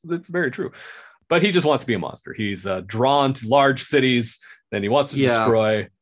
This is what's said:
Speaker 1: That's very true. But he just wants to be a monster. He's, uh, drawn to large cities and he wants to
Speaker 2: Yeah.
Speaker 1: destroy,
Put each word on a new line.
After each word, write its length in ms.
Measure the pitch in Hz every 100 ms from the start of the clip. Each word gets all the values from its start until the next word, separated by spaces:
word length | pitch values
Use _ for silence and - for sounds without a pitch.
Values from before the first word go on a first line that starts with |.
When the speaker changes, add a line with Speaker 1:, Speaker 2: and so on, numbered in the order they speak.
Speaker 1:
That's 260 | 165 170 -
very 220 | 175 143
true. 220 | - 143 - - - - _ -
But 140 | 170
he 100 | 202
just 120 | 175
wants 200 | 151 135
to 20 | -
be 80 |
a 40 | 101
monster. 320 | 69 - -
He's, 340 | - 104 92 95
uh, 160 | 92 92
drawn 460 | 110 131 143 139
to 120 | 135 113
large 320 | 139 139 135
cities 560 | - 143 131 120 117 - - - -
and 100 | 104
he 60 | 101
wants 240 | 139 143
to 60 | 139
Speaker 2:
Yeah. 200 | 131 113
Speaker 1:
destroy, 500 | 110 113 107 107 95 _